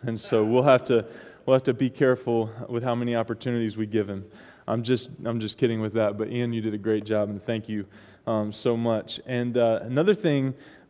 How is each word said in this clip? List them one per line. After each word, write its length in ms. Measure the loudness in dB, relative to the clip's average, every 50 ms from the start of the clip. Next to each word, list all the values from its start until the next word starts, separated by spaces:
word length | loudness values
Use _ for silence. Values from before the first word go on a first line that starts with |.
| -6
and 160 | -6 -6 -6
so 240 | -4 0 2 2 4
we'll 200 | 4 4 4 6
have 200 | 8 6 6 6
to, 200 | 4 2 2 2 0 -10 -18 -20 -20 -20 -10 0
we'll 100 | 2 2
have 80 | 4 4
to 100 | 2 0
be 160 | 0 0 -2
careful 600 | 0 2 4 4 4 2 0 0 0 0 0 -2 -6 -12 -12 -6
with 160 | -6 -4 -2
how 100 | -2 -2
many 220 | -2 -2 0 0
opportunities 600 | 0 0 -2 -4 -6 -4 -4 -2 0 -2 -2 -2
we 120 | -4 -6 0
give 200 | 0 0 0 0
him. 180 | -4 -8 -10 -12 -18 -20 -20 -20 -20 -16 -6 -4
I'm 160 | -2 -2 0
just, 260 | 0 0 0 -2 -8 -14 -8 -6
I'm 160 | -4 -4 -4
just 180 | -4 -6 -4 0
kidding 240 | 0 0 0 0
with 120 | -4 -2 0
that, 240 | 0 0 0 0 -2
but 120 | -4 -4
Ian, 240 | -2 -4 -2 -2 -4
you 80 | -4
did 140 | -4 -4 -4
a 20 | -4
great 280 | -2 0 0 0 0
job, 240 | -2 -2 0 0 -2
and 120 | -4 -8
thank 280 | -4 -4 -4 -4 -4 -6
you, 180 | -6 -6 -6 -8 -14 -20 -20 -20 -20 -12 _ -2
um, 240 | -2 -2 -2 -4
so 260 | -6 -4 -2 0 0 0
much. 420 | 2 0 0 0 -2 -6 -12 -14 -8
And, 320 | -6 -4 -2 -2 0 2 4
uh, 220 | 4 4 4 2
another 320 | -2 -2 0 2 4 4 2
thing, 400 | 2 2 0 2 2 0 -2 -4 -6 -14 -20 -20 -20 -10